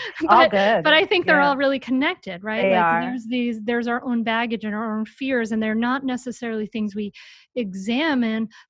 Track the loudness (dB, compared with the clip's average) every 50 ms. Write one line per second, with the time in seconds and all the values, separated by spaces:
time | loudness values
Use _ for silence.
0 | -10 -12 -8 -2 2 4 6 6 6 6 4 4 4 4 4 4 4 4 4 4
1 | 4 2 2 0 2 4 4 4 4 4 2 2 2 0 0 0 -2 -2 -2 0
2 | 0 -2 -2 -6 -8 -12 -12 -10 -6 -6 -2 0 2 4 4 4 4 4 2 2
3 | 0 -2 -4 -6 -6 -4 -2 -2 -2 -2 -4 -4 -4 -2 -2 -2 0 -2 -2 -2
4 | -2 -2 -2 -2 0 0 0 0 -2 -2 -4 -4 -4 -4 -4 -4 -4 -4 -4 -4
5 | -6 -6 -8 -6 -4 -2 -2 -2 -2 -2 -2 -2 -2 0 0 0 0 0 -2 -2
6 | -2 -4 -4 -4 -6 -8 -10 -8 -8 -6 -6 -6 -6 -6 -6 -6 -6 -6 -4 -6
7 | -8 -8 -10 -14 -20 -20 -20 -20 _ _ -6 -6 -6 -6 -6 -8 -4 -2 -2 0
8 | 0 0 0 0 0 0 0 -2 -4 -6 -8 -14 -16